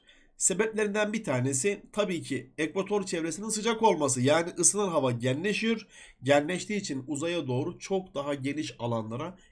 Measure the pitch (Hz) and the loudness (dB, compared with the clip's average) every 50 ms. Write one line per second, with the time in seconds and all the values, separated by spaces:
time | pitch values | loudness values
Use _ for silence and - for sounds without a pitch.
0 | _ _ - - _ _ _ - - - 190 175 226 220 220 208 214 208 196 214 | _ _ -20 -20 _ _ _ 0 0 0 2 2 0 0 0 -2 -2 0 0 0
1 | 214 208 214 220 - - 135 123 123 135 139 131 - 202 202 - - - - 208 | 0 0 0 -4 -2 -2 0 0 0 0 0 0 0 0 0 -2 -6 -8 -2 -2
2 | 196 180 180 156 123 - 139 - - - - - 156 156 - 190 185 190 208 208 | 0 0 0 -4 -4 -4 -6 -6 -6 -8 -6 -4 -4 -2 -2 -2 -2 0 0 -2
3 | 190 190 185 165 156 165 151 165 208 220 214 214 202 233 226 220 226 214 180 156 | -2 -2 -4 -4 -4 -4 -6 -6 -6 -4 -4 -2 0 0 0 4 4 4 4 4
4 | 147 131 123 127 123 139 151 165 170 175 - 165 175 - - 202 208 196 165 151 | 4 2 2 4 4 6 6 4 4 0 0 2 4 4 4 4 2 0 2 2
5 | 131 127 120 117 120 127 131 147 175 208 196 - 220 226 226 220 - - - - | 2 2 0 0 0 0 0 0 0 -2 0 0 0 0 0 -2 -4 -12 -20 -20
6 | - - - - - 131 143 147 147 156 180 175 - - 214 202 202 - 143 131 | -20 -20 -18 -4 2 4 6 6 4 2 -2 -4 -4 -4 -4 -4 -4 -4 -6 -6
7 | 127 131 151 131 156 170 175 170 147 127 123 127 156 175 175 - - - 196 190 | -6 -6 -6 -4 -4 -2 -2 -2 -2 -2 -2 -2 -2 -2 -6 -8 -6 -2 -2 -2
8 | - - - 147 139 147 143 139 127 139 143 151 151 - - - 117 120 117 113 | -2 -4 -6 -6 -4 -4 -4 -2 -2 -4 -4 -4 -6 -8 -6 -6 -4 -2 -2 -2
9 | 110 110 113 127 156 180 185 - - - | -2 -4 -6 -6 -6 -8 -10 -12 -20 -20